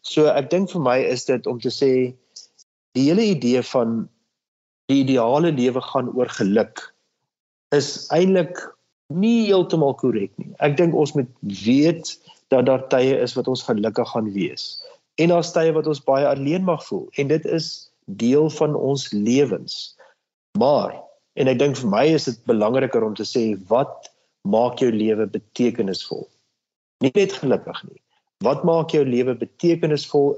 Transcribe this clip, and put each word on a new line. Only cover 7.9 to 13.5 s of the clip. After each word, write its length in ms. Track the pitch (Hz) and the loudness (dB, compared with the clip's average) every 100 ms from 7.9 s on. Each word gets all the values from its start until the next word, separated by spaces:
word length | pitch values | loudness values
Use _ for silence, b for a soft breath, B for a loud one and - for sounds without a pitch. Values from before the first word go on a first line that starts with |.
| - - | -6 -4
eintlik 480 | 156 190 190 170 - - - _ _ - | 2 4 2 0 -6 -14 -20 _ _ -10
nie 360 | 165 220 233 214 | -2 2 2 4
heeltemal 480 | 196 175 165 143 127 | 2 2 2 2 2
korrek 340 | 131 110 98 - | 0 0 -4 -10
nie. 120 | - - | -16 -2
Ek 120 | 147 143 | -2 2
dink 180 | 170 151 | 2 2
ons 180 | 147 147 | 0 0
moet 120 | 120 - 107 95 | -4 -6 -10 -6
weet 500 | 104 135 156 165 - - b b - | 0 4 4 0 -6 -16 b b 0
dat 140 | 131 123 | 2 4
daar 160 | 131 131 | 2 2
tye 240 | 135 131 135 | 0 2 2
is 140 | 123 131 | -2 -2
wat 120 | |
ons 160 | 123 | -4